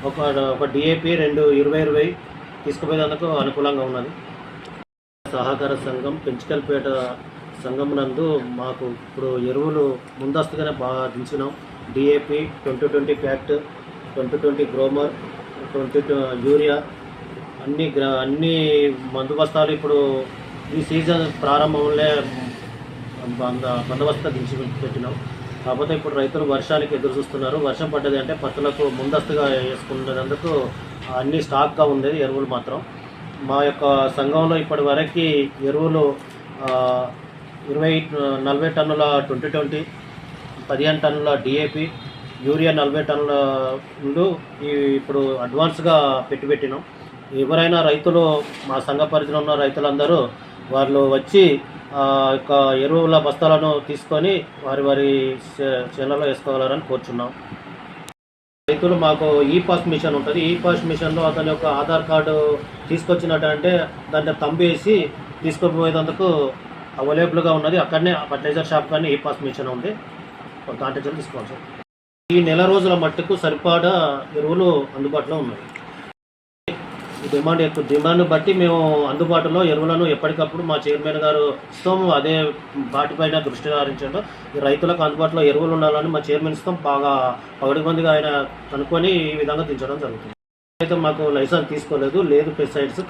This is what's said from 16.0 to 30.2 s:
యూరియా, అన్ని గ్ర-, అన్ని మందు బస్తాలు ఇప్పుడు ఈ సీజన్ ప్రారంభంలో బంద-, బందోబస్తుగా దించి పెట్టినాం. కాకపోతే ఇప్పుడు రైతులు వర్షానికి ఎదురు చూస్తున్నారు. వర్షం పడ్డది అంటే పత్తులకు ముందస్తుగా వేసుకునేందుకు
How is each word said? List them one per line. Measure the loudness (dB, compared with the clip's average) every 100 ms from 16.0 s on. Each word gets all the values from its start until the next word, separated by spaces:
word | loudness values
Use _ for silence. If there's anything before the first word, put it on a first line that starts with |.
| 2 0 0 -2 4
యూరియా, | 4 4 2 -2 -14 -16 -16 -16 -14 -16 -12
అన్ని | -6 -2 -2 0
గ్ర-, | 0 0
అన్ని | -2 0 0 2 4 4 4 0 -6
మందు | -6 -4 0
బస్తాలు | 0 2 2
ఇప్పుడు | 2 2 2 4 0 -4 -10 -14 -14 -6 -4
ఈ |
సీజన్ | -2 0 2 2 0 -2
ప్రారంభంలో | 2 4 4 2 2 4 4 2 0 -6 -8 -10 -14 -14 -14 -14 -12 -12 -8
బంద-, | -6 -4 -4 -2 -4 -4
బందోబస్తుగా | -2 0 0 -2
దించి | -4 -6 -6 -6 -6
పెట్టినాం. | -6 -6 -6 -6 -10 -12 -12 -8 -4
కాకపోతే | -2 0
ఇప్పుడు | -2 -2
రైతులు | -2 0 0
వర్షానికి | 0 0 2 0 0
ఎదురు | 0 -2
చూస్తున్నారు. | -2 -4 -4 -2 -2
వర్షం | -2 -2 -2
పడ్డది | -2 0 0
అంటే | -2
పత్తులకు | -4 -6 -2 -2 0
ముందస్తుగా | 0 0 0 0 0 0
వేసుకునేందుకు | 2 2 0 -6 -6 -6 -4 -4